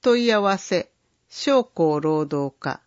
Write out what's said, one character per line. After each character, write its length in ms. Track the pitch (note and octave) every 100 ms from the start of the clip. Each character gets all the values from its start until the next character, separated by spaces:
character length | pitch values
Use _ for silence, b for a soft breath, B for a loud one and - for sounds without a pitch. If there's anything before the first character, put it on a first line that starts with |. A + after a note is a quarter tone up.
問 240 | B3+ A#3+ A#3+
い 80 |
合 80 | G#3+
わ 160 | G3+ G3
せ、 340 | - F3+ - _ _ _ _
商 340 | - - C4+
工 360 | A#3+ - D#3+ D3+
労 260 | D#3 D#3 D3
働 260 | D3 C#3+ _
課。 220 | C#3+ -